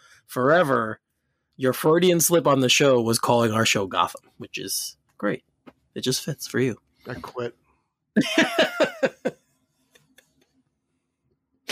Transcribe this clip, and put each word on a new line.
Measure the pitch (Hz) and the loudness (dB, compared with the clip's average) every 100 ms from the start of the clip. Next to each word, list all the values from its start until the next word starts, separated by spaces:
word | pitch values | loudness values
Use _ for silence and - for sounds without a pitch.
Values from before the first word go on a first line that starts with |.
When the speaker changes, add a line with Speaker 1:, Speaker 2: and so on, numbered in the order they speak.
| _ _ - | _ _ -10
Speaker 1:
forever, | 127 131 170 151 120 110 110 _ _ _ _ _ - | -2 2 4 2 0 -4 -10 _ _ _ _ _ -4
your | 127 | -2
Freudian | - 160 170 180 170 | 0 2 4 4 4
slip | 165 170 143 | 4 4 4
on | 135 | 2
the | 123 | 2
show | - 143 123 | 4 4 4
was | 117 113 | 2 0
calling | - 120 117 | 2 2 2
our | 110 | 2
show | 110 113 95 | 0 0 -2
Gotham, | 90 90 - - - | -2 -2 -6 -20 -20
which | 104 - | -16 -12
is | 95 - - - _ - | -8 -8 -8 -14 _ -8
great. | 104 - _ _ - - _ | -6 -6 _ _ -20 -20 _
It | - | -8
just | 131 131 | -4 -4
fits | - 143 - | -6 -10 -6
for | 120 | -2
you. | 127 101 _ _ - | -2 -4 _ _ -16
Speaker 2:
I | |
quit. | 127 - 123 120 - _ _ _ _ _ - | -14 -12 -10 -10 -12 _ _ _ _ _ -2
Speaker 1:
<laughs> | 640 640 679 679 719 698 605 679 554 - - - _ _ _ _ _ _ _ _ _ _ _ _ _ _ _ _ _ _ _ _ _ _ - | 0 0 0 0 -2 -2 -4 -2 -6 -4 -10 -10 _ _ _ _ _ _ _ _ _ _ _ _ _ _ _ _ _ _ _ _ _ _ -10